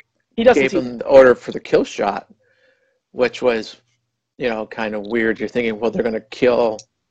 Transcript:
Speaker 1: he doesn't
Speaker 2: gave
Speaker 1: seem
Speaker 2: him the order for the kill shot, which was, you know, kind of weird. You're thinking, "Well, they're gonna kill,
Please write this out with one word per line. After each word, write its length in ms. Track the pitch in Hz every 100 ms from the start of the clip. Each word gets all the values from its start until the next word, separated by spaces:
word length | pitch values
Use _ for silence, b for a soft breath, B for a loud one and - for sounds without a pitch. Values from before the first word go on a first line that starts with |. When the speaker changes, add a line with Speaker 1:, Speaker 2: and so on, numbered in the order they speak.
| - _ _ -
Speaker 1:
he 80 |
doesn't 200 | 233 151
Speaker 2:
gave 80 | 135
Speaker 1:
seem 140 | - 123
Speaker 2:
him 120 | 120
the 60 | -
order 300 | 139 131 120
for 160 | -
the 80 | 110
kill 240 | - 156
shot, 480 | 277 - 104 98 - _ _ _ _ _ _ _ _
which 300 | - 123 -
was, 400 | 127 113 110 - _ _ _ _ _ -
you 120 | 123
know, 160 | 110 104
kind 300 | - 107 107
of 100 | 101
weird. 320 | 117 110 104
You're 100 | 107
thinking, 300 | 123 117 107
"Well, 120 | 113
they're 100 | 104
gonna 180 | 113 110
kill, 580 | - - 123 120 117 107 - _ _